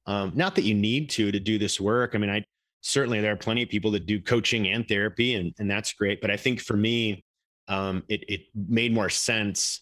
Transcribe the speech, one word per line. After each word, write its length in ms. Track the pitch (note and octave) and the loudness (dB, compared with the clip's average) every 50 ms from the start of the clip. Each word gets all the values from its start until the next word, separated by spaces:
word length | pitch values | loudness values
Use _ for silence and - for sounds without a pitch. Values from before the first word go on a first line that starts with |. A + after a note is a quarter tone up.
| _ | _
Um, 280 | - G2+ G2+ G2+ F#2+ E2 | -4 -2 -2 -2 -2 0
not 180 | A#2+ F3 F#3+ F#3+ | 0 0 2 2
that 80 | - D3 | 2 2
you 120 | G2+ G#2+ | 2 2
need 340 | G#2 G2+ G#2+ A#2 C3+ D3+ C#3 | 2 2 2 2 0 -2 -4
to, 200 | - - A2 G2+ | 0 0 0 2
to 80 | G2 G2+ | 2 0
do 180 | G2 G#2+ A2 G#2+ | 0 0 0 0
this 240 | G#2 G2 - - | 0 0 -2 0
work. 300 | F#2+ G2+ A2 A#2+ B2 A#2+ - | 0 0 2 2 0 0 0
I 60 | G#2+ | -2
mean, 100 | G#2 G2+ | 0 0
I, 160 | G2+ G#2 G#2 _ _ _ _ _ _ _ | 0 -2 -4 _ _ _ _ _ _ _
certainly 380 | - - - C#3 C#3 A#2+ A#2+ G#2+ | -8 -2 0 0 2 2 2 0
there 140 | G#2 G#2+ G#2+ | 2 0 0
are 20 | |
plenty 280 | F#2+ - - A2+ A#2+ A#2+ | 0 0 0 0 0 0
of 40 | - | 0
people 240 | - G#2 F2+ G#2+ | -2 0 0 2
that 140 | G#2 G2+ E2+ | 0 0 0
do 160 | E2+ G#2+ G#2 | 0 -2 -2
coaching 480 | F2+ - B2 A#2+ G#2 - - A2+ G#2+ F#2 | 0 0 0 2 2 0 0 0 0 0
and 180 | G2 A#2 A#2 - | 0 0 0 0
therapy, 460 | G#2+ G2+ G2+ A2 - - A#2 B2 B2+ | 0 0 0 0 2 2 2 2 2
and, 200 | G#2 F2+ F2 - - | 0 -2 -4 -4 -4
and 100 | G#2+ G2 | -2 -2
that's 220 | G2 G#2 A2 - | -2 -2 -2 -4
great. 300 | - - G#2 G2 G#2 G2+ | -4 -2 0 0 0 0
But 100 | - G2+ | 0 0
I 60 | G2+ G2+ | 0 2
think 240 | - C3 B2+ G#2 | 0 0 0 0
for 160 | - - A#2 G#2 | -2 -2 0 2
me, 480 | G#2+ A2+ A#2 A#2+ A2+ A2 G2+ F#2 - _ _ _ _ _ _ _ _ - | 2 2 2 2 0 -2 -2 -4 -8 _ _ _ _ _ _ _ _ -4
um, 360 | G2 F#2+ F#2+ G2 F#2+ F#2 - _ | -2 -2 0 -2 -2 -4 -2 _
it, 160 | G#2+ G#2 - - | -4 -4 -4 -6
it 120 | G#2 F#2 - _ _ | -8 -8 -8 _ _
made 380 | G#2+ G2+ E2+ A#2 A#2 A#2 A#2+ A2+ | -8 -4 0 2 2 2 2 2
more 160 | A2+ G#2 F2+ | 2 2 0
sense, 720 | - - - - A#2 A2 G#2+ G#2 F#2+ - - - - - | 0 -2 -2 0 0 0 0 -2 -2 -2 -4 -4 -4 -8